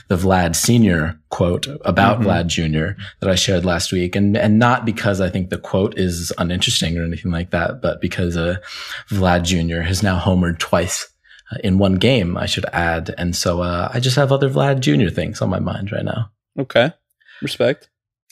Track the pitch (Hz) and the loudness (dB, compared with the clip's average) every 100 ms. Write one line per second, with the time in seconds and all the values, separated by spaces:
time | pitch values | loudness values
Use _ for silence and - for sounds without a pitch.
0 | - 90 95 92 85 80 - 120 107 85 | -2 0 2 2 2 0 2 4 4 2
1 | 80 - _ - 90 90 - 71 - 87 | -2 -6 _ -2 0 0 -4 -6 0 4
2 | 98 107 101 85 85 87 80 78 82 104 | 4 4 2 2 0 -2 -2 -2 -2 -6
3 | - - 95 90 - 90 92 85 - 92 | -14 -4 -2 0 2 0 0 -2 -2 -2
4 | 90 98 101 107 107 107 120 123 113 - | -2 0 0 2 4 4 4 2 0 -2
5 | 101 95 92 95 90 87 - 95 101 - | 0 0 0 -2 -4 -6 -4 0 0 0
6 | 92 85 85 - 87 90 - - 82 85 | -2 -2 -6 -4 -4 -2 -2 0 -2 -2
7 | 85 85 92 82 87 87 87 - 85 80 | -4 -4 -4 -4 -2 -2 -2 -2 -4 -2
8 | 87 - 87 85 85 90 - - - - | -4 -2 -2 0 -2 -4 -8 -14 -14 -14
9 | - 101 92 87 85 90 82 82 85 92 | -6 0 2 2 2 0 0 -2 -2 0
10 | 104 90 95 92 87 82 - 87 87 - | 0 2 2 4 2 0 0 0 0 -4
11 | - _ _ - - - 101 95 98 92 | -8 _ _ -20 -12 -4 2 4 4 4
12 | 113 131 87 87 - - - - 85 82 | 4 2 0 -2 -4 -4 -4 -2 -2 -2
13 | 85 - 87 87 95 87 87 87 - 120 | -4 -4 -4 -2 -2 0 -2 -2 -4 -2
14 | 127 127 135 139 135 143 139 135 127 143 | 0 2 2 2 2 2 2 2 2 2
15 | 92 - 82 98 110 95 95 - 101 - | 2 0 -4 -4 -2 -2 -2 -6 -6 -6
16 | - - 113 _ _ - 131 120 135 - | -4 -4 -6 _ _ -8 0 2 2 -2
17 | _ _ _ - 139 - 123 147 _ _ | _ _ _ -12 -8 -2 0 -2 _ _
18 | _ _ _ | _ _ _